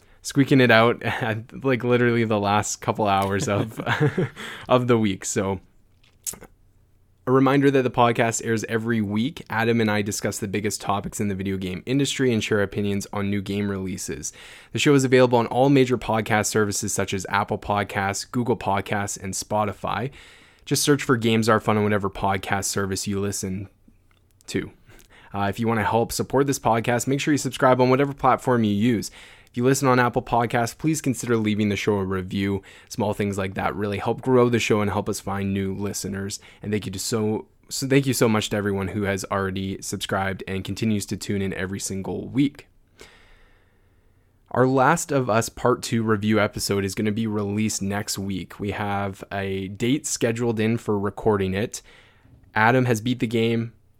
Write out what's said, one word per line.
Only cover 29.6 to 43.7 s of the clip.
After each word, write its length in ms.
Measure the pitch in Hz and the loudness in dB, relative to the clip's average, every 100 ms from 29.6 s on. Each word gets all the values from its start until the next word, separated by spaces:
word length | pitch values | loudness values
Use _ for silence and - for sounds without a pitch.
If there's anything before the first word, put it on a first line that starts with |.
listen 240 | 123 139 139 | 2 4 4
on 100 | 123 | 4
Apple 240 | 120 127 | 4 0
Podcasts, 540 | - 120 117 123 117 - | 0 0 2 0 -2 -2
please 240 | 156 156 | -2 0
consider 340 | 143 117 120 117 | -2 -4 0 0
leaving 320 | 107 104 107 | 2 0 0
the 80 | 98 | 0
show 200 | - 104 | 0 0
a 80 | |
review. 580 | 95 95 92 95 98 98 - - - | 0 -4 -4 -2 0 -2 -6 -20 -14
Small 240 | - 104 | -4 -2
things 240 | 101 101 98 | 0 -2 -2
like 160 | 98 | -4
that 200 | 101 92 71 | -4 -4 -4
really 220 | 104 98 | -4 -4
help 240 | 120 113 | -4 -4
grow 260 | 131 127 120 | 2 4 4
the 100 | 117 | 2
show 220 | - 107 | 2 2
and 100 | 104 | 2
help 180 | 98 104 | -2 -4
us 100 | 101 | -6
find 320 | - 98 98 | -6 -4 -2
new 220 | 98 95 | -2 -4
listeners. 640 | 98 101 95 95 98 98 - - - | -4 -6 -6 -8 -8 -8 -10 -16 -14
And 80 | 101 | -6
thank 140 | 107 101 | -4 -4
you 60 | |
to 60 | 95 | -8
so, 500 | - 113 107 107 - _ _ | -4 -2 -2 -2 -6 _ _
so 180 | - 135 | -8 0
thank 200 | 139 135 | 2 2
you 80 | |
so 140 | 117 120 | 2 2
much 180 | 107 - | 2 0
to 60 | 107 | -2
everyone 320 | 101 98 95 | 0 -2 -2
who 140 | 101 | -2
has 220 | 98 98 - | -2 -2 -2
already 500 | 101 95 95 95 95 | -2 -2 -4 -6 -8
subscribed 600 | - 98 - 101 95 95 - | -8 -8 -2 -2 -2 -4 -6
and 160 | 95 | -6
continues 400 | 92 98 113 104 - | -6 -4 0 -2 -2
to 100 | 95 | -8
tune 240 | - 101 | -4 -4
in 100 | 98 | -2
every 280 | - 92 98 | -4 -6 -6
single 480 | - 95 92 95 98 | -6 -6 -6 -8 -4
week. 380 | 110 143 - - _ _ _ - _ _ - _ _ _ | 0 0 -2 -18 _ _ _ -20 _ _ -20 _ _ _